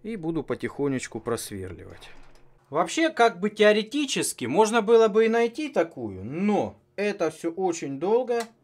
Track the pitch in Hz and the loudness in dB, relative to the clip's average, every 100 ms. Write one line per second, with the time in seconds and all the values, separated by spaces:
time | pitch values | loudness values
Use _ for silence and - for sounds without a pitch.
0 | 208 226 160 165 131 120 120 - 143 131 | -10 -8 -4 -4 -4 -4 -4 -2 -2 -2
1 | - 117 117 113 - 101 92 - 95 92 | -6 -10 -6 -6 -6 -10 -10 -14 -16 -18
2 | - - - - - _ _ 143 190 - | -20 -20 -20 -20 -20 _ _ -2 -2 0
3 | 320 320 233 175 208 208 208 214 214 285 | 0 4 4 4 -4 4 6 6 0 -4
4 | 277 185 143 - 120 160 214 233 208 226 | -2 -2 -4 -4 0 2 4 2 6 6
5 | 226 202 226 226 233 233 302 214 165 - | 6 4 2 2 0 -2 -4 -2 -2 -4
6 | 113 92 101 156 208 196 107 - _ - | -10 -10 -10 -2 0 0 -2 -6 _ -6
7 | 208 202 160 156 170 170 185 165 147 135 | -6 -2 -4 -2 -8 -2 -4 -4 -8 -4
8 | 175 233 247 233 220 _ | 0 0 0 -4 -4 _